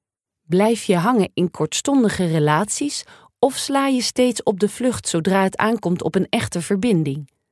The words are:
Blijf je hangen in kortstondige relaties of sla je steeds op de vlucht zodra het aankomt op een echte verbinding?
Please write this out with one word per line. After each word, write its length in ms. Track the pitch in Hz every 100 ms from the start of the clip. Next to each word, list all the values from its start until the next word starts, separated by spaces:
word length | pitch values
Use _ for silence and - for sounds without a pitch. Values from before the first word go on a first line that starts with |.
| _ _ _ _
Blijf 420 | - 180 214 226
je 120 | - 175
hangen 340 | 196 254 180
in 160 | - 175
kortstondige 760 | - 156 - - 277 214 - 175
relaties 800 | 160 151 151 208 - 285 - - - - -
of 180 | 269 -
sla 300 | - 277 277
je 160 | 254
steeds 400 | 220 - 254 -
op 180 | - 190
de 80 | 208
vlucht 400 | - 247 - -
zodra 340 | 165 170 196
het 140 | 190 -
aankomt 460 | 220 233 175 175
op 120 | -
een 120 | 190 -
echte 320 | 233 - 180
verbinding? 680 | - 196 240 175 143 143 143 _ _